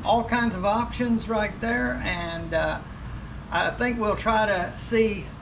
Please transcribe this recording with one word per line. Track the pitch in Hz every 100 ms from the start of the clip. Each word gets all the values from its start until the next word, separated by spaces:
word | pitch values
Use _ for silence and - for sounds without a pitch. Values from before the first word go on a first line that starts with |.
all | - 233
kinds | 233 240 233 185
of | 202
options | 220 233 - 247 226 220
right | 220 208 208
there, | 226 247 247 247
and, | 233 - 339 330 330
uh, | 160 156 160 - - - - - - -
I | 170 170
think | 170 247 233
we'll | 214 190
try | 220 220 214
to | 185 175 -
see | - 226 220 196 - -